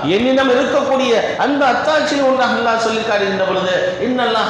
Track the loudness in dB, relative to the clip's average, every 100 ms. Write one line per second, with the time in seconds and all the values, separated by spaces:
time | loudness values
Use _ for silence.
0 | -2 0 2 2 2 2 2 0 0 0
1 | 2 0 0 -2 -2 2 0 0 0 0
2 | 0 0 2 2 0 0 0 0 0 -2
3 | -2 -2 0 -2 -2 -2 -2 0 -2 -2
4 | -2 0 0 0 -2